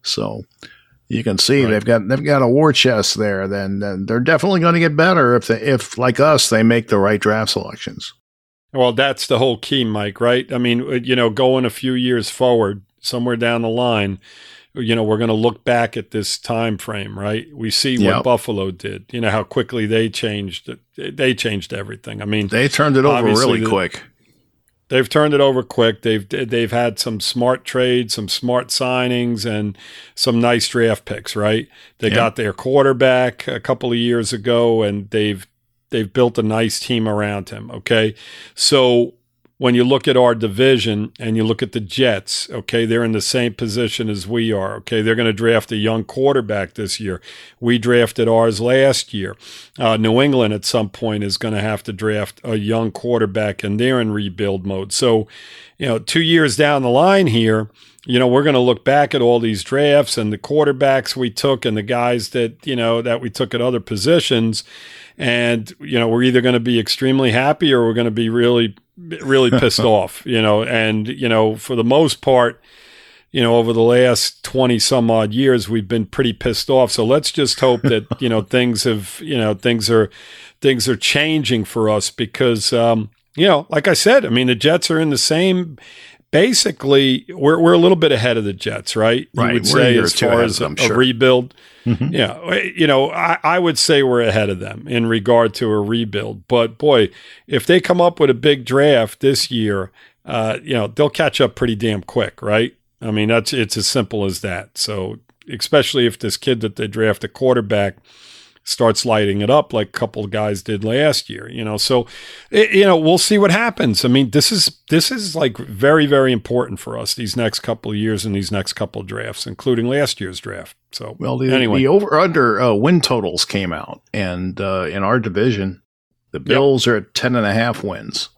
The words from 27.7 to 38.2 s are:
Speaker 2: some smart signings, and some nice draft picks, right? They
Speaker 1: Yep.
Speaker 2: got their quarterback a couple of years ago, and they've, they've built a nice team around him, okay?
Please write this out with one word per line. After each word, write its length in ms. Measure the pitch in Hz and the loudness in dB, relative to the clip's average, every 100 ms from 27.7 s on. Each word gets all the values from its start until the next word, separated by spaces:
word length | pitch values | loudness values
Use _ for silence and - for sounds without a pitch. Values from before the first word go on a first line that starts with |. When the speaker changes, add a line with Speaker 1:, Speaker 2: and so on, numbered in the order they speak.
| 131 127 123 117 | -2 0 0 -2
Speaker 2:
some 160 | - 104 | -6 -6
smart 380 | - 123 123 123 | -6 -2 -2 -2
signings, 760 | - 127 127 127 123 120 117 117 | -4 -2 -2 0 -2 -2 -4 -4
and 320 | 107 104 98 - - - - | -4 -4 -8 -18 -20 -20 -4
some 240 | - 117 | 0 2
nice 300 | 120 120 - | 2 2 0
draft 340 | 123 117 107 | 0 0 0
picks, 320 | - 107 104 107 | -6 -12 -8 -4
right? 320 | 104 110 - - - _ | 0 -2 -4 -18 -20 _
They 100 | 113 | -2
Speaker 1:
Yep. 80 | 104 | 0
Speaker 2:
got 200 | 113 - | 0 -2
their 160 | 107 | -6
quarterback 960 | - 131 139 139 127 131 127 127 - - | -4 0 2 4 4 2 4 0 -4 -8
a 100 | 120 | -8
couple 320 | - 131 123 | -4 -4 -2
of 60 | 120 | -2
years 340 | 120 120 110 | 0 0 -2
ago, 520 | 117 113 117 117 113 | -6 0 2 2 2
and 260 | 104 101 98 | 0 -4 -4
they've, 360 | 110 107 95 - _ _ _ _ | -2 -2 -4 -10 _ _ _ _
they've 240 | 120 101 | -6 -4
built 240 | - 120 117 | 2 2 2
a 60 | |
nice 360 | 110 110 113 - | -2 0 -2 -4
team 260 | - 120 110 | -4 -2 -2
around 400 | 104 104 101 92 | -2 -2 -6 -10
him, 200 | 107 107 | -16 -14
okay? 440 | 110 - 113 110 110 | -14 0 2 2 -4